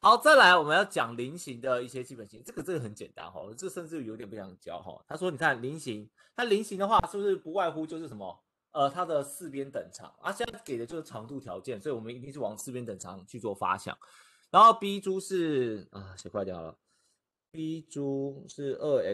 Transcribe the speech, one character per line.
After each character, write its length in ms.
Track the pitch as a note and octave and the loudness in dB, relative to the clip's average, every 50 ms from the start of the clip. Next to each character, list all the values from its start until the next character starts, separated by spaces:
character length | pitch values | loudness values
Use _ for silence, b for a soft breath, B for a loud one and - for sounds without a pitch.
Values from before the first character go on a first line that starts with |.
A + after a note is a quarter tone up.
好， 140 | - G#3 A#3 | 8 8 6
再 200 | A#3 - D4 D#4 | 8 8 8 10
来 200 | C4+ A3+ F3+ F3+ | 12 12 12 10
我 80 | F3 D3+ | 8 6
们 140 | D3 D3+ F3+ | 6 4 4
要 80 | G3+ | 4
讲 320 | G3 - E3+ B2 A#2 A#2+ A#2 | 4 2 0 0 0 -2 -6
菱 180 | A#2+ C3 D3+ | -6 -6 -6
形 240 | F3 - - B2+ A#2 | -12 -12 -12 -12 -8
的 220 | A#2 C3 B2+ B2 | -2 -2 0 0
一 60 | B2 B2 | -2 -6
些 160 | - C3 A#2+ | -8 -10 -10
基 120 | - C3+ | -10 -12
本 120 | A2+ A2 G2 | -16 -16 -18
型， 140 | - A2 B2 | -18 -20 -20
这 100 | - - | -14 -12
个， 80 | - | -10
这 120 | D3 - F3+ | -6 -4 -4
个 60 | D#3 | -4
很 140 | B2 G#2+ G#2+ | -4 -6 -10
简 180 | - G#2 - _ | -12 -16 -16 _
单， 180 | - D#2+ E2+ | -16 -16 -14
吼， 200 | F#2 E2+ D2+ G2+ A2+ | -12 -12 -12 -12 -12
这 120 | C3 F#3 F#3+ | -12 -12 -10
甚 200 | - F3+ E3+ D#3 | -10 -10 -12 -10
至 160 | E3 D#3+ B2+ | -10 -10 -10
有 120 | A2 A2 | -10 -10
点 140 | A2 A#2 G2+ | -12 -12 -12
不 60 | G2 | -12
想 200 | G#2+ G2 F#2+ F#2 - | -12 -12 -14 -16 -18
教， 200 | _ - E2 F2 | _ -12 -12 -12
吼。 240 | - F#2+ D#2 - _ _ | -12 -14 -16 -18 _ _
他 100 | D3 D#3 | -10 -4
说， 140 | F3+ F3+ | -4 -4
你 60 | D#3+ B2 | -4 0
看 220 | E3 D#3 C3+ A#2 | 0 0 0 0
菱 200 | A#2 C3 D3+ D#3+ | -4 -8 -8 -8
形， 280 | - C3+ A2 G#2+ G#2 A2+ _ b b b b | -8 -8 -8 -8 -10 -16 _ b b b b
它 80 | - B3 | -4 0
菱 200 | A#3+ G3+ G3+ A3 | 2 2 0 0
形 140 | - G#3 F#3 | -4 -4 -2
的 100 | G3 G3 | 0 4
话， 120 | A3+ G3 - - | 4 4 2 2
是 100 | - G3+ | -4 -2
不 60 | G3+ | 0
是 120 | G3+ F#3+ | 0 0
不 160 | E3 - D#3+ D#3+ | 0 -2 -6 -2
外 180 | G3 F#3 E3 | 0 0 0
乎 160 | D3+ D#3 D#3 D#3 | 0 -4 -6 -6
就 100 | E3+ D#3+ | -8 -10
是 100 | E3 D3 | -10 -12
什 80 | A#2 | -12
么？ 280 | G#2 G2 F#2 - _ _ _ _ _ _ _ | -12 -12 -12 -12 _ _ _ _ _ _ _
呃， 160 | _ D#3 C#3 C#3 | _ 2 2 2
它 160 | C#3 F3+ F3+ | 2 -2 -4
的 200 | E3 D#3+ D3 C#3 | 0 0 0 0
四 260 | C#3 - - F3+ D#3 | -2 -8 -12 -12 -10
边 200 | C3+ C#3 C3+ C#3 | -8 -8 -8 -6
等 180 | C3+ A#2+ F2+ F2 | -8 -8 -10 -8
长， 220 | - - - - _ _ | -16 -20 -20 -20 _ _
啊， 100 | - E3+ | -8 -8
现 140 | G3 - A#3+ A#3 A3 | -4 -4 -6 -6 -6
在 80 | G3 - | -14 -10
给 140 | - C3+ A#2 | -8 -6 -6
的 80 | A#2 | -6
就 100 | A#2+ D#3 | -6 -8
是 80 | E3 D#3+ | -10 -10
长 220 | - - A2+ A2 | -10 -12 -12 -12
度 140 | A#2 C#3+ C#3 | -10 -12 -12
条 200 | C3+ A2 F2+ F#2 | -10 -10 -12 -10
件， 220 | F#2 - A#2+ G2+ | -8 -10 -10 -8
所 100 | G2 D3+ | -6 -6
以 40 | C#3 | -6
我 40 | A#2 | -6
们 140 | A2 A2+ B2 | -6 -10 -12
一 60 | B2+ | -12
定 120 | A#2+ C#3+ | -14 -14
是 80 | C3+ D3 | -8 -6
往 160 | A#2+ G2+ G#2+ | -6 -6 -6
四 160 | G#2 - C3+ | -8 -12 -10
边 140 | B2 B2 A#2+ | -8 -8 -8
等 120 | A2 G2+ F#2 | -8 -10 -10
长 260 | - F2+ F#2+ G2 F#2 | -10 -14 -14 -14 -16
去 140 | - - B2 | -16 -14 -8
做 160 | G2+ A2 G2 | -6 -6 -4
发 200 | - G2+ F#2 F#2 | -2 0 0 0
想。 220 | F#2+ - - - _ B B B B B B B B B B | -2 -2 -8 -10 _ B B B B B B B B B B
然 120 | - F3+ G#3+ | 8 10 10
后 80 | A3+ | 10
B 300 | A3 A3+ G3+ G3 G3 G3+ | 10 8 0 -4 -4 -4
珠 180 | F#3+ G3 F#3+ F#3+ | -4 -4 -4 -4
是， 680 | F#3+ - F#3+ F#3 E3+ D#3+ D3+ C3+ B2 A#2 A2 G#2 F2+ _ | -4 -4 -2 -2 0 0 0 0 0 0 -4 -6 -10 _
啊， 240 | - G2+ G2 F#2+ F#2 | -16 -16 -16 -14 -16
写 140 | F#2 - F2+ | -16 -16 -8
快 160 | - G#2 G2 | -4 -4 -4
点 100 | F#2+ F2+ | -4 -6
好 60 | E2+ | -8
了。 160 | E2 D#2+ - _ _ _ _ _ _ _ _ _ _ _ _ _ _ _ | -10 -12 -14 _ _ _ _ _ _ _ _ _ _ _ _ _ _ _
B 300 | _ D#3+ D#3+ D#3 D#3+ D#3+ | _ -10 -8 -6 -6 -8
珠 640 | D#3 _ - C#3+ C#3+ C#3 C#3 C#3 C#3 C#3 C#3 C#3 - - | -10 _ -8 -6 -4 -2 -2 -2 -4 -6 -8 -10 -16 -18
是 280 | - - C#3+ C#3 B2+ | -12 -8 -6 -6 -4
二 260 | - - D3+ C#3+ B2 F2 F2+ | -2 0 2 4 4 4 2